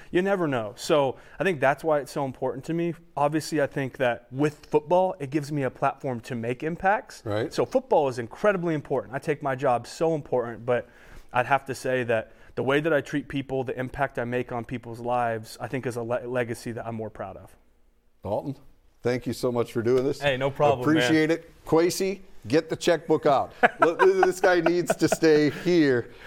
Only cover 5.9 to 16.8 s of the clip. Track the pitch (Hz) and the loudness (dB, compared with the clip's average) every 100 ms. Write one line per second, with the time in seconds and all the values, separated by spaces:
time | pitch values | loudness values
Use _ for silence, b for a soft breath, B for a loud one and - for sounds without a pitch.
5.9 | - 139 120 - 120 117 127 151 170 190 | -2 -6 -6 -6 -6 -4 -4 -6 -2 0
6.9 | 220 - - 110 104 120 - - 262 262 | 0 -4 -12 -4 -2 -2 -2 0 0 2
7.9 | 190 139 123 117 - 208 190 170 151 - | 2 2 -2 -8 0 0 2 0 -4 -2
8.9 | 131 101 135 - 143 143 131 139 120 120 | -4 -4 -6 -4 -4 -4 0 0 0 -2
9.9 | - 165 156 - 127 117 107 120 123 - | -2 0 -2 -2 -2 -2 -6 -2 -2 -2
10.9 | b b b b 123 120 135 - 123 131 | b b b b -2 2 0 0 -6 -2
11.9 | 127 117 113 - b b - 120 143 160 | 0 0 0 -2 b b -4 0 0 2
12.9 | 147 - 147 123 143 131 131 127 123 127 | 0 0 -6 -6 -8 -6 -6 -4 -6 -6
13.9 | - 135 - 120 123 123 123 113 123 120 | -4 -4 -4 -4 -4 -4 -8 -8 -10 -10
14.9 | 113 120 123 117 113 110 - 123 135 123 | -8 -4 -2 -2 -4 -8 -12 -8 -6 -4
15.9 | 117 117 120 120 123 117 113 123 113 | -6 -4 -4 -4 -4 -4 -6 -8 -10